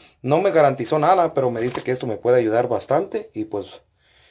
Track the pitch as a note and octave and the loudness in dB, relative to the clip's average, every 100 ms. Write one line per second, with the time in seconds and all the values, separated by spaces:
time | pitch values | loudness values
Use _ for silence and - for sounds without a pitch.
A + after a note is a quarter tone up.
0 | - _ B2+ D3+ G3 D#3+ C#3+ C3 A#2 D#3 | -20 _ 0 0 2 4 4 2 -2 0
1 | D3+ F#3 E3 D3 C3 A#2 B2 - - B2+ | 2 2 2 0 -2 -2 -4 -4 -4 -4
2 | B2+ G#2 A#2 B2+ A2+ A2 B2 A2 - C#3+ | -4 -4 2 2 2 0 0 -4 0 -2
3 | F#3+ A2 - A2+ G#2+ G2+ F#2 - _ _ | -2 -8 -8 -10 -8 -8 -10 -16 _ _
4 | _ _ _ | _ _ _